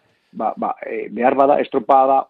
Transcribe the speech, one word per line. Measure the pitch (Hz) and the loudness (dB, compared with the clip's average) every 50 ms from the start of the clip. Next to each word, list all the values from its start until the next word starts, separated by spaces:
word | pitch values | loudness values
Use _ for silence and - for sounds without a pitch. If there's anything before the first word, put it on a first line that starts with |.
| _ _ _ _ _ _ | _ _ _ _ _ _
ba, | - 180 113 107 - | -10 -8 -6 -6 -6
ba, | - - 101 - - - | -4 -6 -6 -6 -8 -10
eh, | - 113 110 - - | -10 -10 -10 -10 -10
behar | 104 110 120 131 131 | -6 -2 0 0 2
bada, | 131 139 139 147 143 | 2 2 2 2 0
estropada | 127 - - 135 113 - 139 135 131 135 135 135 - - | 0 -2 -4 -4 0 2 2 4 4 4 2 0 -2 -4